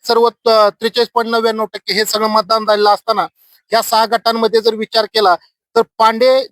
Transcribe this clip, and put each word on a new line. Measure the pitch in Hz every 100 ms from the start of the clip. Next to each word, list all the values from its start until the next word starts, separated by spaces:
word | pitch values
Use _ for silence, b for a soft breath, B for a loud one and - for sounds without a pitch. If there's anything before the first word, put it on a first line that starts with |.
सर्व, | - 240
अ, | 233 - 233 220 208
त्रेचाळीस | - 226 240 233
पॉइंट | 233 226
नव्याण्णव | 226 226 220
टक्के | 214 208 -
हे | 190
सगळं | 214 214 220
मतदान | 214 190 220 214
झालेलं | 208 208
असताना | 202 - 214 165 _ b b -
या | 226
सहा | - 220 226
गटांमध्ये | 226 226 226 226 226
जर | 220
विचार | 220 220 226
केला | 214 220 196 170 b _ _ 226
तर | - -
पांडे | 220 226 254 262 262